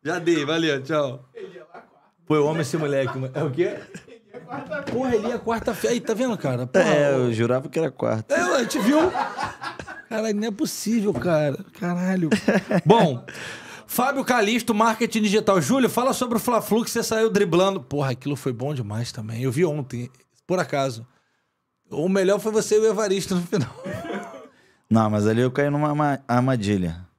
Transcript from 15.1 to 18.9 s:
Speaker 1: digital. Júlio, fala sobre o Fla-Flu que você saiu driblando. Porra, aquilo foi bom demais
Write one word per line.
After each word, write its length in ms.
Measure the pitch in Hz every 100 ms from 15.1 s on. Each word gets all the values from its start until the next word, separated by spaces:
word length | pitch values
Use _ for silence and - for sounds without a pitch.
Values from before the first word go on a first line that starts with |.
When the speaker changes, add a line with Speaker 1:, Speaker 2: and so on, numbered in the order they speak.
| 226
Speaker 1:
digital. 400 | 214 208 208 196
Júlio, 280 | 131 269 233
fala 240 | - 262
sobre 240 | 254 247 233
o 20 |
Fla-Flu 440 | - 226 - 214
que 80 | 233
você 100 | 233
saiu 260 | 208 220 226
driblando. 520 | 202 202 170 190 190
Porra, 300 | 127 143 135
aquilo 240 | 123 143 139
foi 180 | 135
bom 200 | 113 135
demais 380 | 147 104